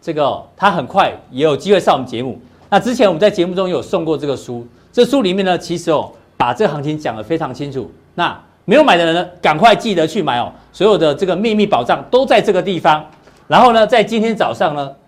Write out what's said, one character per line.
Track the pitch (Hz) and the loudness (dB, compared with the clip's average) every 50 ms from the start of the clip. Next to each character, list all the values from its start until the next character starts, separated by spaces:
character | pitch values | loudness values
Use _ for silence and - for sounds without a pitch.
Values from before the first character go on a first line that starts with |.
这 | _ - 160 | _ -6 -4
个 | 151 147 | -2 0
哦， | 131 104 85 - - _ | -2 -2 -4 -10 -16 _
他 | _ 180 202 | _ 0 0
很 | 190 175 139 | 0 0 -6
快 | 151 - 196 180 131 110 - - _ | -2 0 0 0 0 -2 -8 -18 _
也 | 127 127 147 | -4 0 0
有 | 160 143 | 0 0
机 | 127 - 180 202 | 0 0 2 2
会 | 185 | 2
上 | - - 175 | 4 2 0
我 | 139 | 0
们 | 127 | -2
节 | - - 110 127 | -6 -8 -8 -8
目。 | 135 104 - - - _ _ _ _ | -8 -10 -12 -16 -20 _ _ _ _
那 | - 196 | 0 0
之 | 202 240 254 | 0 0 0
前 | 247 226 196 | 2 2 2
我 | 175 | 2
们 | 156 | 4
在 | 196 208 | 2 2
节 | - - 170 | 2 2 -2
目 | 180 180 | -2 0
中 | 180 190 180 | -4 -4 -2
有 | 175 135 | -2 -4
送 | 117 - - 180 165 | -4 -4 -4 -4 -2
过 | 156 160 139 | -2 -4 -4
这 | 143 | -2
个 | 143 131 | -6 -6
书， | 120 - - 123 120 120 120 _ _ _ _ _ | -6 -8 -12 -12 -12 -12 -14 _ _ _ _ _
这 | - 240 | 2 2
书 | 240 247 277 233 | 2 2 0 0
里 | 185 180 | 0 -2
面 | 196 196 | -2 0
呢， | 190 180 | 0 -2
其 | 165 - - 170 165 | -2 -2 -6 -8 -6
实 | - 175 | -2 -2
哦， | 156 135 107 - - - _ _ _ | -2 -2 -2 -6 -12 -20 _ _ _
把 | _ 135 - 123 | _ -2 -2 0
这 | - 214 | -2 -2
个 | 190 | -2
行 | 147 151 135 | -2 -4 -6
情 | 151 151 151 | -6 -6 -6
讲 | 151 143 117 | -6 -8 -8
得 | 110 107 | -8 -6
非 | - 165 160 | -4 -4 -4
常 | 160 135 127 | -4 -6 -8
清 | - 147 143 131 | -10 -12 -10 -8
楚。 | 135 110 - - _ _ _ _ | -10 -10 -10 -16 _ _ _ _
那 | - 175 151 113 - _ _ _ _ _ | -4 -4 -4 -4 -8 _ _ _ _ _
没 | - 202 | 2 4
有 | 285 311 | 4 6
买 | 269 190 170 | 4 4 2
的 | 170 | 2
人 | 165 165 | 0 0
呢， | 175 180 - - - | -2 -4 -6 -12 -4
赶 | - 170 156 | -2 -2 0
快 | 156 196 233 208 | 4 4 4 4
记 | 202 - 226 202 | 4 0 -4 -2
得 | 170 156 | 0 -2
去 | 160 - 226 165 | -2 -2 -4 -2
买 | 147 123 120 | -2 -2 -2
哦， | 113 92 - - _ _ | -4 -4 -8 -16 _ _
所 | _ - 175 | _ 0 2
有 | 214 208 175 | 2 4 4
的 | 160 156 143 | 2 0 0
这 | - 202 | 0 -2
个 | 180 175 | -2 -2
秘 | 175 208 233 214 | -2 -2 -2 0
密 | 214 208 | 0 2
宝 | - - 120 123 | 2 0 -2 0
藏 | - 180 147 143 - | 0 -2 -2 -2 0
都 | - 247 269 | 0 0 2
在 | 262 277 220 175 | 4 2 2 2
这 | 220 190 | 2 0
个 | 185 | 0
地 | 170 190 190 160 | -2 -2 -6 0
方。 | - 170 156 151 151 - - _ _ - _ _ _ _ | 2 2 2 2 -2 -12 -20 _ _ -20 _ _ _ _
然 | 147 185 | 4 4
后 | 233 254 233 | 6 6 6
呢， | 226 220 | 4 2
在 | 208 254 233 208 | 4 4 2 2
今 | 208 220 226 | 2 0 -2
天 | 208 226 220 | -2 -2 0
早 | - 185 117 117 | -2 -2 -4 -2
上 | - 196 165 147 | -2 -2 -2 -2
呢 | 147 143 135 - _ _ | -4 -8 -8 -10 _ _